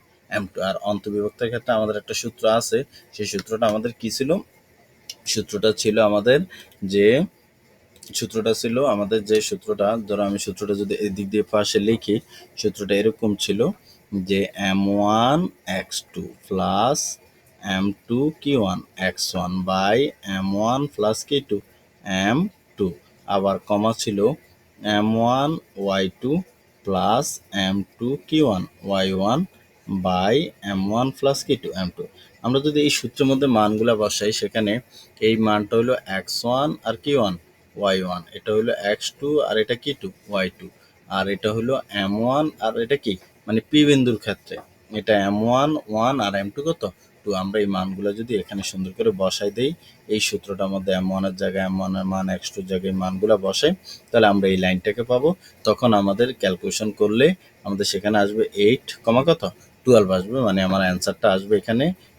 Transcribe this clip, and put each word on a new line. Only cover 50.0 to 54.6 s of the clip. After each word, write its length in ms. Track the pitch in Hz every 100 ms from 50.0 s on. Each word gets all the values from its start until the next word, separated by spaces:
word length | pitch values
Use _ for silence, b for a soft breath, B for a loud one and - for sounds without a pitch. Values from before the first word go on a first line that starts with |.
| -
এই 80 | 107 -
সূত্রটার 420 | 101 - 95 98
মধ্যে 180 | 98 95 92
এম 80 | 95
ওয়ান 120 | 95 98
এর 60 | 92
জায়গায় 240 | 95 95 95
এম 60 | 95
ওয়ান 140 | 92 95
এর 60 | 95
মান, 140 | 95 95 90
এক্স 120 | -
টু 80 | -
এর 60 | 92
জায়গায় 240 | 95 95 95
মানগুলো 320 | 92 95 107 104 95
বসাই, 260 | 98 151 185 B B B
তাহলে 200 | 117 110
আমরা 140 | 101 95
এই 40 |
লাইনটাকে 460 | 95